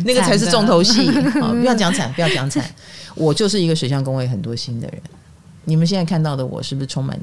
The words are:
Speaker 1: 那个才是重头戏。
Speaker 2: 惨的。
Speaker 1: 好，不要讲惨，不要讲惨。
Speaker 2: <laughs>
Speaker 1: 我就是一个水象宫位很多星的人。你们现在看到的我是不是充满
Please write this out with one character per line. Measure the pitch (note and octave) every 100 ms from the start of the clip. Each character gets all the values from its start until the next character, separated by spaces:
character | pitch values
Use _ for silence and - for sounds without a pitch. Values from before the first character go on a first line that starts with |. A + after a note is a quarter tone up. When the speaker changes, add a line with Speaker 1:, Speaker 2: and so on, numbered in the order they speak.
Speaker 1:
那 | G3+
个 | B3
才 | F3+ G3+
是 | A3+
重 | A#3 G#3+
头 | E3+
戏。 | G3+ A3+ C#4+
Speaker 2:
惨 | C4
的。 | C4+ C#4+
Speaker 1:
好， | A3+
不 | A#3
要 | B3
讲 | A3+ F3
惨， | F3+ B2
不 | C3
要 | D#3+
讲 | - C#3
惨。 | C#4+ - - -
Speaker 2:
<laughs> | - - -
Speaker 1:
我 | E3
就 | - G3+
是 | G3+
一 | E3
个 |
水 | D#3+ C3
象 | C#3
宫 | C3+
位 | C3 B2+
很 | A2
多 | A2+
星 | A#2 - A#2
的 | -
人。 | - - - - - - -
你 | - D#3+
们 | E3+
现 | G3
在 |
看 | E3 E3+
到 | D#3
的 | C3+
我 | B2+ -
是 | -
不 | C#3
是 | C3+
充 | C3+
满 | C3+ -